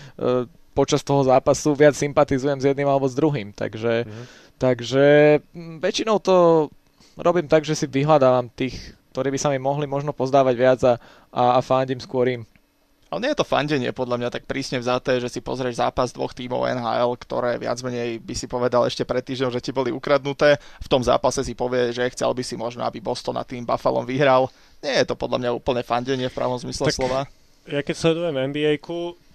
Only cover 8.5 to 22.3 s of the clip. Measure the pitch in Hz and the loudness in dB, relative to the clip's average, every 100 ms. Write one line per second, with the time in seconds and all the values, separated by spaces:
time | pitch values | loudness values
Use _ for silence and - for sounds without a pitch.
8.5 | - 131 - - - _ 131 131 135 147 | -6 -6 -6 -14 -20 _ -6 -4 -2 -2
9.5 | 135 135 143 147 139 147 - 131 139 131 | -2 -2 -4 -4 -4 -6 -4 2 4 4
10.5 | 120 127 127 131 117 - - _ - 123 | 4 2 4 2 0 -4 -20 _ 0 2
11.5 | 127 127 131 131 127 - 127 123 120 110 | 2 2 0 0 -6 -6 -2 -2 -2 -10
12.5 | _ _ _ _ _ _ 165 262 285 156 | _ _ _ _ _ _ -6 -2 -2 0
13.5 | 131 147 147 120 117 123 120 120 117 - | -2 0 -2 -2 -4 -4 -4 -4 -6 -8
14.5 | 135 - 131 120 127 - 127 120 123 127 | -8 -6 -4 -2 -2 0 -2 -2 -8 -8
15.5 | 127 127 117 123 - 123 131 131 - 123 | -6 -6 -2 -2 0 -2 -4 -8 -8 -8
16.5 | 127 123 127 117 117 123 123 - 127 123 | -2 -2 -2 -2 0 -2 -2 -6 -4 -2
17.5 | 120 120 123 127 120 120 113 - 123 127 | -4 -6 -6 -8 -6 -6 -8 -10 -10 -8
18.5 | 123 123 120 123 - 127 127 - 127 127 | -4 0 2 0 -2 -4 -4 -4 -4 -4
19.5 | 123 - 131 127 127 - 139 139 139 147 | -4 -4 -4 -4 -4 0 0 0 2 2
20.5 | 143 - - - 139 117 127 135 139 123 | 2 -2 -18 0 2 2 2 0 -2 -4
21.5 | 113 123 127 120 120 123 - 123 | -6 -2 0 0 -2 -4 -2 -2